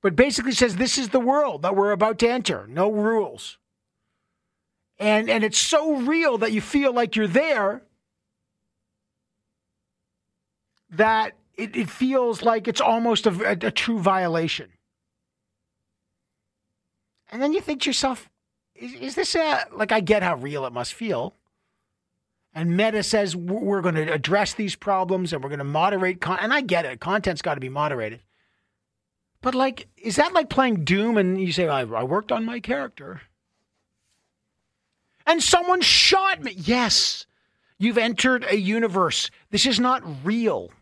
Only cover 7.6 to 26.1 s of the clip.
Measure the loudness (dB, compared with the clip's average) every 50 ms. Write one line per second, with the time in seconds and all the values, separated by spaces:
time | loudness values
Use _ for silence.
7.6 | 0 0 -2 -4 _ _ _ _ _ _ _ _ _ _ _ _ _ _ _ _
8.6 | _ _ _ _ _ _ _ _ _ _ _ _ _ _ _ _ _ _ _ _
9.6 | _ _ _ _ _ _ _ _ _ _ _ _ _ _ _ _ _ _ _ _
10.6 | _ _ _ _ _ _ 0 2 2 2 4 2 0 -2 -6 _ _ _ _ -10
11.6 | -10 -8 -4 -6 -6 -6 -4 -2 -2 0 2 2 0 0 -2 0 0 0 0 0
12.6 | -2 -4 -2 0 2 2 2 2 2 0 0 2 2 0 0 0 -2 -2 -2 0
13.6 | -2 -2 -2 -2 -2 -2 -2 2 2 2 2 2 0 0 0 0 -2 -2 -4 -6
14.6 | -10 -14 _ _ _ _ _ _ _ _ _ _ _ _ _ _ _ _ _ _
15.6 | _ _ _ _ _ _ _ _ _ _ _ _ _ _ _ _ _ _ _ _
16.6 | _ _ _ _ _ _ _ _ _ _ _ _ _ _ -6 -4 -2 0 0 -2
17.6 | -2 -4 -6 -4 -2 -2 -2 0 -2 -2 -4 -4 -12 _ _ _ _ _ _ _
18.6 | _ _ _ -18 -18 -16 -14 -12 -12 -8 -4 -4 -2 0 0 0 0 0 0 -2
19.6 | -4 -6 -6 -6 -2 0 0 0 2 2 2 2 2 0 -2 -4 -6 -6 -6 -6
20.6 | -6 -6 -6 -6 -8 -8 -8 -8 -4 -4 -2 -4 -4 -6 _ _ _ _ _ _
21.6 | _ _ _ _ _ _ _ _ _ _ _ _ _ _ _ _ _ _ _ -4
22.6 | -2 0 2 2 2 2 0 0 -2 2 2 2 2 0 -4 -6 -6 -6 -6 -4
23.6 | -2 -2 -2 0 0 0 0 0 -2 -2 -2 -4 0 2 2 2 2 0 -2 -6
24.6 | -6 -6 -6 _ -2 0 0 0 0 0 -2 -2 -2 -4 -4 -6 -6 -8 -8 -6
25.6 | -6 -4 0 2 2 2 2 2 0 -2